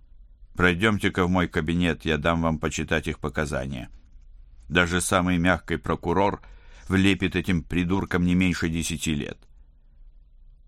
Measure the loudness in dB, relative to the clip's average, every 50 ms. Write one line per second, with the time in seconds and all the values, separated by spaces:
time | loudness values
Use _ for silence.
0 | -20 -20 -20 -20 -20 -20 -20 -20 -20 -12 -2 2 2 2 2 4 2 2 2 2
1 | 0 0 0 2 2 2 2 2 0 0 -2 -2 -2 0 0 0 2 0 0 -2
2 | -2 -2 -2 0 0 0 0 0 0 0 -2 -2 -2 -4 -4 -4 -4 -2 -2 -2
3 | -2 -4 -8 -6 -8 -8 -4 -4 -4 -4 -4 -6 -6 -6 -10 -10 -12 -14 -18 -20
4 | -20 -20 -20 -20 -20 -20 -20 -20 -20 -20 -20 -20 -10 -2 2 2 2 2 2 -2
5 | 0 2 2 2 2 2 2 2 4 2 2 2 0 -4 -6 -4 -2 -4 -4 -2
6 | -2 -2 0 2 2 0 0 -4 -12 -18 -20 -20 -20 -20 -20 -16 -6 0 2 4
7 | 4 4 4 2 0 -2 -2 -2 0 0 0 -2 -2 -2 -2 -2 0 0 0 -2
8 | -2 -2 -2 0 2 2 2 4 2 2 0 0 -2 -2 -2 -2 -4 -4 -6 -4
9 | -2 -2 -2 -2 -4 -8 -12 -14 -18 -20 -20 -20 -20 -20 -20 -20 -20 -20 -20 -20
10 | -20 -20 -20 -20 -20 -20 -20 -20 -20 -20 -20 -20 -18